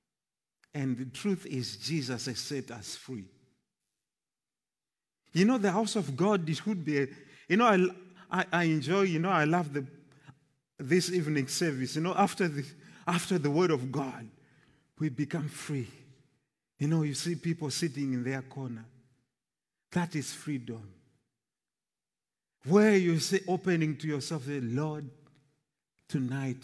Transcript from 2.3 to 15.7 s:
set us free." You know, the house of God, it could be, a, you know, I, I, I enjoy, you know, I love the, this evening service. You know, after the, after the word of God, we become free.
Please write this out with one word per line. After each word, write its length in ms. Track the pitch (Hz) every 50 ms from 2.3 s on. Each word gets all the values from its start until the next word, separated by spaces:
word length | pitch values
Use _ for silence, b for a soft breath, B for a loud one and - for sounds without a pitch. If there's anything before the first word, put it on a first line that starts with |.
| 113 -
set 320 | - - 147 135 - -
us 260 | 107 101 - - -
free." 300 | - - - 131 107 95 92 _ _ _ _ _ _ _ _ _ _ _ _ _ _ _ _ _ _ _ _ _ _ _ _ _ _ _ _ _ _ _ _ _ _ _ _ _ _ _ _ -
You 100 | 160 196
know, 140 | 226 262 240
the 140 | 202 196
house 240 | 170 214 226 208 -
of 200 | 220 156 139 135
God, 320 | 120 180 208 208 190 165 160
it 140 | 151 -
could 200 | - 214 220 175
be, 200 | 143 151 147 139
a, 60 | 135 131 B B B B B B B B
you 100 | 175 220
know, 80 | 247
I, 760 | 226 202 185 180 180 - - - - - - - - 175 185
I, 60 | 175 -
I 120 | 165 175 170
enjoy, 380 | 160 156 156 123 143 185 202
you 160 | 196 185 160 156
know, 120 | 165 196
I 140 | 185 160 147
love 300 | 151 170 180 170 147 139
the, 100 | 147 131 - - - - _ B B B B B _ _ _ _ _ _ _ _ -
this 320 | 143 123 170 185 170 175
evening 380 | 185 180 151 151 151 143 131 127
service. 480 | - - 175 160 139 127 131 - -
You 60 | 156
know, 120 | 160 190 180
after 340 | - 202 175 - - 190 165
the, 160 | 143 143 135 - - - B B B B B
after 300 | 175 175 170 - - 196
the 140 | 170 139 147
word 220 | 143 165 180 170
of 180 | 156 127 127 135
God, 380 | 120 - 135 131 120 117 117 107 - _ b b b b b b b b b b b
we 120 | - 156 151
become 400 | 123 151 147 143 175 160 147 135
free. 400 | - - - -